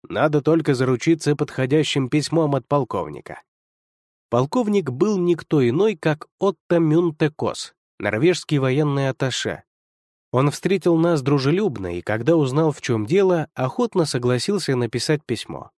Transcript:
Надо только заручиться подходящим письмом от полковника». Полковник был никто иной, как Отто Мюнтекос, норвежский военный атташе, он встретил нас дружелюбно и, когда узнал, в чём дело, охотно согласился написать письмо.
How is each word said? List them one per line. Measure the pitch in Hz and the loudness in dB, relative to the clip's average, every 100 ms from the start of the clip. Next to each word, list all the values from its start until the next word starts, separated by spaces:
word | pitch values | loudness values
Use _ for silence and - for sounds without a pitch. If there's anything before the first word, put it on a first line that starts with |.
| - | -6
Надо | 92 147 147 | 0 2 2
только | 143 165 156 | 2 2 2
заручиться | 123 131 127 - 165 - 147 | 2 2 2 2 0 0 -2
подходящим | 147 - 131 151 147 143 127 | -4 -4 0 0 0 -2 0
письмом | 151 143 160 151 139 | -2 0 0 0 -2
от | - | 0
полковника». | 143 123 98 76 67 - - _ _ _ _ _ _ _ _ _ | -2 0 -4 -6 -10 -14 -18 _ _ _ _ _ _ _ _ _
Полковник | 120 139 254 208 202 147 | 0 0 0 0 0 -2
был | 123 202 202 | -2 0 2
никто | 175 160 - 151 120 | 0 -2 0 2 2
иной, | 139 214 185 | 2 0 0
как | 160 151 - _ | -4 -4 -8 _
Отто | 196 - _ 175 | -2 -2 _ 2
Мюнтекос, | 160 156 175 156 151 - 110 - - _ _ _ | 4 2 2 0 -2 -2 -6 -6 -12 _ _ _
норвежский | 101 107 160 170 - 147 | -2 2 2 0 -2 0
военный | 131 135 151 139 135 | 2 0 0 0 -2
атташе, | 131 135 - 107 82 _ _ _ _ _ _ _ | -2 -4 -4 -6 -8 _ _ _ _ _ _ _
он | 123 143 | 0 0
встретил | 143 175 190 180 165 | 0 -2 0 2 2
нас | 170 160 | 2 2
дружелюбно | 131 143 131 175 208 104 92 87 | 2 2 2 2 0 -2 -6 -6
и, | |
когда | - 110 120 165 | -4 -2 2 2
узнал, | 135 139 160 | 2 2 0
в | 143 | -2
чём | - 117 107 | -2 -2 0
дело, | 185 190 175 143 | 2 2 0 -2
охотно | - 131 - 240 185 151 | -4 -4 -2 -2 0 -2
согласился | 131 123 123 - 202 143 127 | 0 0 0 0 -2 -2 -2
написать | 120 120 - 151 - | -2 -4 -2 -2 -2
письмо. | 113 - 71 - | -6 -6 -12 -14